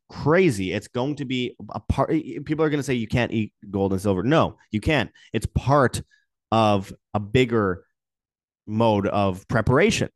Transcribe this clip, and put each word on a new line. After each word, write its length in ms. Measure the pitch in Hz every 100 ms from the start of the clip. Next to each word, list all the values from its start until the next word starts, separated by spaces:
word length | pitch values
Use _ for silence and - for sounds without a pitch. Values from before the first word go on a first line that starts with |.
| -
crazy. 640 | - 135 170 185 101 92
It's 160 | 101 -
going 260 | 123 135 143
to 100 | 131
be 300 | 127 123 - 104
a 100 | 110
part. 300 | - - -
People 560 | 160 - - 147 151 160
are 40 |
gonna 140 | 147
say 120 | 135 127
you 120 | 110
can't 240 | 131 117
eat 220 | 113 107 _ 101
gold 220 | 98 98
and 80 | 95
silver. 220 | 101 92
No, 340 | 107 160 90 - -
you 100 | 107
can. 280 | - 151 95 _ -
It's 160 | 110 - -
part 460 | - 147 120 - - _ _ _ -
of 420 | 113 110 101 98 - _
a 80 | 104
bigger 640 | 101 123 127 113 98 90 _ _ _ _ _ _ _ _ -
mode 400 | 110 117 104 98
of 400 | 104 98 92 -
preparation 600 | 117 107 131 196 - -